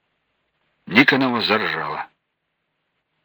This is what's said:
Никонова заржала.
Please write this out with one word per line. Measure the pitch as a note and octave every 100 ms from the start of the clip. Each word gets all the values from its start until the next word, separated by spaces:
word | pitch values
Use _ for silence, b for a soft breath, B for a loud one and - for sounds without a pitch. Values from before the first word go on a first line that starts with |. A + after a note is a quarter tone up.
| _ _ _ _ _ _ _ _ -
Никонова | G2 C#3+ C3+ C3 A#2
заржала. | G2+ G#2+ F2+ D#2+ D2+ - - _ _ _ _ _ _ _ _ _ _ _